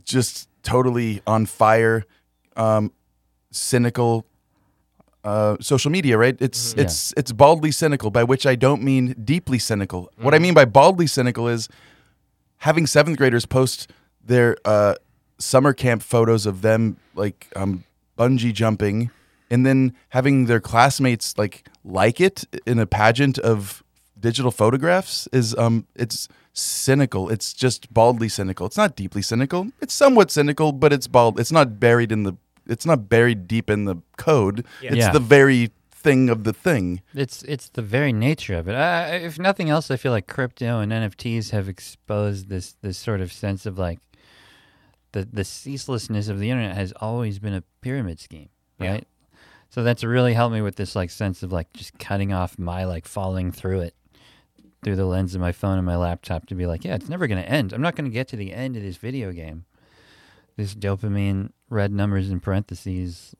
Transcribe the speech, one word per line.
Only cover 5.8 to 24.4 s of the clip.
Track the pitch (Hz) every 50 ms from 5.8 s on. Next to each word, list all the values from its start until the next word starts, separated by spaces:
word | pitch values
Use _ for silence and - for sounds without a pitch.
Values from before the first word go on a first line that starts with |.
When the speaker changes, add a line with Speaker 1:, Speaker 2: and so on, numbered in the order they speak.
| - 147
Speaker 1:
media, | 165 190 151 131 113
right? | 110 117 131 127 -
It's, | 139 123 - - - 113
Speaker 2:
Mm-hmm. | 113 107
Speaker 3:
Yeah. | 104
Speaker 1:
it's, | 87 80 - - - -
it's | - - - 113
baldly | 104 143 156 170 160 151 156
cynical, | - - 165 151 143 - - 107
by | 98 120 117
which | 120 135 131 -
I | 139 127
don't | 113 131 135 147 101
mean | 127 135 135 131 127 123 123 117 107
deeply | 113 151 180 - 135 127 110
cynical. | - - 110 101 98 - 92 90 90 - _
What | - 117 139 151
I |
Speaker 2:
Mm-hmm. | 160 170
Speaker 1:
mean | 180 170
by | 156 135
baldly | 113 95 135 147 185 190 175 170
cynical | 135 - 135 123 123 - 117 117 120
is | 117 113 110 - _ _ _ _ _ _ _ _ _ _ _ _ _ _ _ _ _ _
having | - 151 156 170 160
seventh | - - 147 147 165 156
graders | 131 139 131 117 120 -
post | - - 131 131 123 - - - _ - _ _ _ _ _ _
their, | 107 123 123 120 120 - - -
uh, | 107 107 104 104 101 - - _ _ _ _ _ _ _
summer | - - - - 131 139 143 127
camp | - 127 127 117 104
photos | - - - 117 113 113 113 110 101
of | 107 95 92
them, | 104 110 110 113 113 107 - _ _ _ -
like, | 95 104 104 - _ - _ -
um, | 95 98 98 95 87 - _ _ _ _ _ _
bungee | - 120 127 135 117 117 120 104
jumping, | 101 113 110 110 - 107 101 101 113 120 120 _ _ _ _ _ _ _ -
and | 120 123 127
then | 135 135 131 131 123 - _ _ _
having | - 127 127 143 139 131 123
their | 117 120 110
classmates, | - - 120 117 127 143 - - 135 127 120 107 - - -
like, | - 107 95 - - _ - _ _ _
like | 98 92 95 101 113 117 -
it | 180 190 - - - - - - -
in | 113 123 117
a | 107
pageant | - - - 107 113 113 127 143 135 127 127
of | - 113 110 104 98 98 - - _ _ _ _ _ _ _ 101 104
digital | 117 113 -